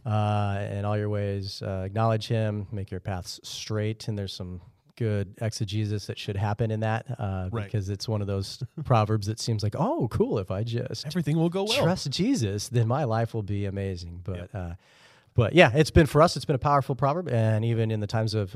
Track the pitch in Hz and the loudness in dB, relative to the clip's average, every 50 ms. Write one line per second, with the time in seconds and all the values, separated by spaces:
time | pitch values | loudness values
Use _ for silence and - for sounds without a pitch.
0 | - 123 107 107 104 104 104 104 104 101 98 98 104 104 101 101 101 104 107 107 | -4 0 0 2 2 2 2 2 2 0 -2 -2 -4 -4 -4 -4 -2 -2 0 0
1 | 104 104 104 104 101 101 98 98 98 98 - - 113 101 95 95 92 98 98 110 | 0 -2 -2 -2 -2 -2 -2 -4 -6 -8 -10 -8 -6 -6 -4 -4 -6 -4 -2 0
2 | 113 113 113 110 107 - 120 110 110 107 104 104 98 - 113 101 95 - 98 90 | 2 2 2 2 0 0 0 0 0 0 -2 -4 -6 -6 -6 -8 -8 -6 -8 -8
3 | - - 98 90 90 - - - - - - - - - 110 107 107 107 110 - | -6 -4 -6 -6 -6 -8 -12 -14 -12 -12 -12 -10 -6 -4 -2 -2 0 -2 -4 -4
4 | - - 107 101 98 95 - - 95 90 90 87 - - - _ _ _ _ - | -6 -6 -4 -4 -6 -6 -8 -8 -10 -10 -10 -10 -12 -16 -20 _ _ _ _ -2
5 | 120 110 104 101 101 92 104 - 117 110 - - 113 92 98 110 107 104 107 104 | 0 0 2 0 0 -4 -6 -4 -4 -4 -2 -2 -4 -2 0 -2 0 0 -2 -2
6 | - - 107 - - - 101 98 104 104 104 - 120 110 110 107 110 110 110 113 | -4 -6 -10 -8 -6 -4 -2 0 0 0 2 2 0 0 0 0 0 0 0 0
7 | - - 120 - 110 98 95 92 92 92 101 113 104 98 - 107 95 98 104 95 | -2 -6 -6 -4 -4 -2 -2 -2 -4 -4 -4 -4 -4 -2 -2 -2 -2 -2 -4 -4
8 | - - 110 104 104 98 101 98 95 - - - 131 - - - 147 - 131 110 | -2 -2 -2 -2 0 0 -2 -2 -2 -4 -6 -10 -12 -10 -10 -10 0 2 4 4
9 | 107 101 110 107 101 104 110 - - - 113 104 - 104 - 135 170 240 320 339 | 4 4 2 0 0 -2 -4 -4 -2 -2 -2 0 0 -2 0 0 0 0 0 0
10 | 156 107 - - 214 269 196 113 92 - 95 98 113 120 113 120 - - - - | -2 -2 0 0 0 0 0 -2 -2 -2 -4 -4 -4 -2 -4 -4 -4 -6 -8 -10
11 | - 151 151 180 160 147 151 165 160 175 170 196 196 208 233 285 160 165 185 - | -10 -6 -4 -4 -2 0 2 2 2 2 0 -2 -2 0 0 2 2 2 2 0
12 | - 143 123 - 180 254 277 202 117 98 98 104 - - 113 120 117 110 123 147 | -2 -4 -2 0 2 2 2 2 0 0 -2 -4 -6 -2 0 2 2 2 2 0
13 | 156 117 110 113 117 113 - 113 104 92 104 101 101 98 95 98 98 98 92 85 | 0 0 2 0 0 0 -2 -4 -4 -2 -4 -2 -2 -4 -4 -4 -4 -4 -4 -6
14 | 87 85 85 90 87 - 92 87 87 - - 101 90 85 87 - - _ _ - | -8 -10 -12 -10 -8 -8 -8 -8 -8 -8 -8 -8 -6 -6 -8 -12 -16 _ _ -20
15 | - - - - _ _ _ - 117 - - 165 175 131 107 147 156 - - 175 | -20 -20 -20 -20 _ _ _ 2 2 6 8 8 8 8 8 4 2 6 6 6
16 | 160 - - 147 160 175 - 143 - - 147 123 - 151 143 143 131 - 139 117 | 6 8 8 6 6 6 4 0 -2 -2 -2 0 2 4 4 4 4 2 0 0
17 | 139 139 151 175 185 143 123 113 110 110 110 107 113 117 117 113 113 110 110 107 | 0 0 0 -2 -2 0 2 2 4 4 4 2 2 2 2 2 2 0 0 -2
18 | 104 101 - 113 110 110 104 110 101 92 - | -2 -2 0 0 0 0 0 0 -2 -2 -4